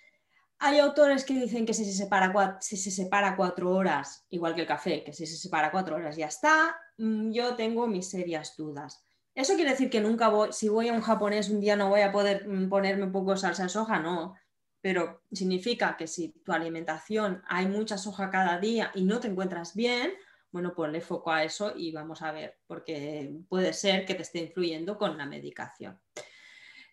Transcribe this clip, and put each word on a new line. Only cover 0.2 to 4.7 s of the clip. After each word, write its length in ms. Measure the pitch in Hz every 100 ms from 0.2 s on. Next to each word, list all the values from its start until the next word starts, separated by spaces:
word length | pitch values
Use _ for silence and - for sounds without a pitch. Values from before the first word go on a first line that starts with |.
| _ _ _ -
Hay 200 | 285 294
autores 460 | 285 294 285 269
que 100 | 269
dicen 320 | 262 240 233 226
que 80 |
si 100 | 202
se 80 | 202
separa 400 | 196 196 196 185
cua-, 240 | 202 190 190
si 160 | - 208
se 140 | 202
separa 460 | 185 185 202 196 190
cuatro 380 | 180 180 180
horas, 520 | 185 185 143 139 - _
igual 240 | 175 165
que 80 | 170
el 40 |
café, 380 | 160